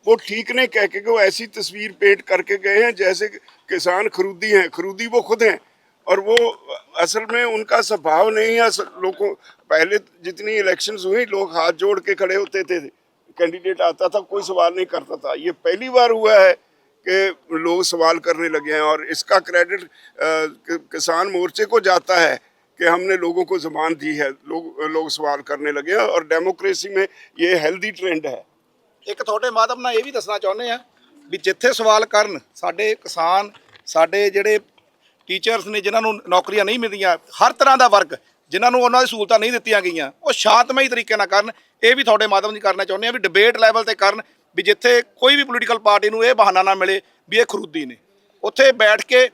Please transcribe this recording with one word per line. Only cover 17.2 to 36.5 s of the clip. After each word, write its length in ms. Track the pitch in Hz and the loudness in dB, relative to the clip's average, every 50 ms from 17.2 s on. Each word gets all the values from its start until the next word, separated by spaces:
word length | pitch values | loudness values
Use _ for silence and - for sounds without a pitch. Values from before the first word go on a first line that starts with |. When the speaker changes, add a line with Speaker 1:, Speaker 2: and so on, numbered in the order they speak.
| 196 196 175 _ _ _ | 0 0 -4 _ _ _
Speaker 1:
लोग 320 | 165 160 165 170 170 180 185 | -6 -4 -2 0 0 0 0
सवाल 360 | 170 - 170 160 160 165 165 | -2 0 2 4 4 2 2
करने 300 | 156 170 165 156 165 165 | 0 -4 -2 -2 -2 -4
लगे 240 | 156 156 147 151 151 | -4 -4 -4 -2 -2
हैं 80 | 151 | 0
और 240 | 151 151 156 151 156 | 2 0 0 0 -2
इसका 340 | 147 160 - - - 202 190 | -8 -8 -8 -2 2 2 2
क्रेडिट, 440 | 175 - 175 175 175 175 190 196 180 | 2 2 -2 -2 0 0 -6 -10 -10
अ, 40 | 165 _ _ _ - _ - | -16 _ _ _ -20 _ -6
कि-, 720 | 143 156 160 156 156 156 147 _ _ - 170 165 165 _ | -4 -2 -2 -2 -4 -6 -8 _ _ -10 -10 -10 -10 _
किसान 360 | - 160 151 - 165 165 185 202 | -10 -6 -4 -2 0 0 -2 -2
मोर्चे 380 | 190 175 180 180 - - 214 | -2 -4 -4 -4 -4 -4 -4
को 140 | 202 220 233 | 0 0 0
जाता 380 | 196 190 185 175 - - 185 175 | 2 4 2 2 2 0 2 2
है 220 | 165 151 135 123 _ _ _ _ _ _ _ _ | 2 2 0 -4 _ _ _ _ _ _ _ _
कि 80 | 175 | 0
हमने 320 | 170 170 175 185 190 190 185 | 2 2 2 0 -2 -2 -2
लोगों 280 | 175 170 170 180 180 | -2 -4 -2 -2 -2
को 140 | - 190 180 | -2 -4 -6
ज़बान 340 | 147 160 151 156 156 160 165 | -6 -8 -6 -4 -4 -4 -4
दी 220 | 147 143 156 151 | -4 -6 -8 -4
है, 140 | 147 147 139 | -4 -4 -4
लोग, 540 | 139 139 _ 147 160 165 165 165 - 139 151 | -6 _ _ -10 -10 -10 -10 -12 -10 -8 -8
लोग 260 | 156 156 160 160 156 | -4 -4 -4 -4 -4
सवाल 320 | - 151 156 147 143 143 | -8 -6 -4 -4 -4 -4
करने 300 | 139 - 147 139 147 147 | -6 -8 -8 -6 -6 -6
लगे 200 | 147 143 143 160 | -6 -6 -4 -2
हैं 80 | 190 220 | -2 0
और 240 | 226 208 - 170 160 | 0 0 0 -2 -2
डेमोक्रेसी 680 | 151 160 165 175 185 185 _ 180 196 190 170 - 202 | 0 -2 -2 0 -2 -4 _ -4 -4 -4 -4 -8 -6
में 180 | 196 190 196 190 _ - - _ _ - | -2 -2 -2 -4 _ -18 -20 _ _ -2
ये 160 | 165 175 185 | 0 0 0
हेल्दी 360 | 170 151 156 180 185 185 214 | 2 0 -2 -2 -2 -8 -10
ट्रेंड 340 | 196 - 180 185 170 160 151 | -8 -6 -4 -4 -4 -4 -6
है। 280 | 147 127 107 - _ _ _ _ _ _ _ _ _ _ _ _ 403 | -8 -10 -10 -16 _ _ _ _ _ _ _ _ _ _ _ _ -12
Speaker 2:
ਇੱਕ 160 | 415 - - | -10 -8 -6
ਤੁਹਾਡੇ 260 | - 214 220 254 254 | -4 -4 -4 -4 -2
ਮਾਧਿਅਮ 320 | 226 240 220 226 247 247 | 0 0 0 0 -2 -6
ਨਾਲ 120 | 247 247 233 | -6 -4 -4
ਇਹ 100 | 226 247 | -4 -4
ਵੀ 80 | 277 | -4
ਦੱਸਣਾ 260 | 269 240 190 185 208 202 | -8 -8 -6 -6 -8 -4
ਚਾਹੁੰਦੇ 320 | 208 190 196 214 247 240 | -4 -4 -4 -4 -6 -8
ਆ 100 | 233 240 247 _ _ _ _ _ _ _ _ - | -8 -8 -10 _ _ _ _ _ _ _ _ -12
ਵੀ 60 | - 196 | -12 -4
ਜਿੱਥੇ 360 | - 190 190 _ - - 185 | -2 -4 -4 _ 0 0 0
ਸਵਾਲ 320 | - 226 220 214 220 220 | 2 4 4 4 4 2
ਕਰਨ 340 | 220 - 208 214 208 190 139 _ _ _ | 2 2 2 2 2 -4 -12 _ _ _
ਸਾਡੇ 400 | - - 180 170 170 214 214 220 | -8 -8 -6 -4 -4 -4 -4 -4
ਕਿਸਾਨ, 560 | - _ 175 - 175 165 165 180 196 202 202 202 - _ _ _ _ _ | -4 _ -14 -6 -4 -2 0 0 0 0 -4 _ -20 _ _ _ _ _
ਸਾਡੇ 440 | - - 160 165 165 170 202 202 202 | -6 2 2 2 2 2 0 0 0
ਜਿਹੜੇ 300 | 190 196 202 214 214 208 - _ _ _ _ _ _ _ _ _ _ _ _ _ | 0 0 0 0 0 -2 -2 _ _ _ _ _ _ _ _ _ _ _ _ _
ਟੀਚਰਸ 400 | 180 190 - 220 226 220 175 202 | -8 -4 -2 -2 -2 -2 -4 -6
ਨੇ 140 | 208 214 | -8 -4
ਜਿਨ੍ਹਾਂ 200 | 185 202 202 226 | -4 0 0 0
ਨੂੰ 200 | 220 220 208 202 - 175 | 0 0 -4 -4 -4 0
ਨੌਕਰੀਆਂ 360 | 180 185 180 - | 0 0 0 0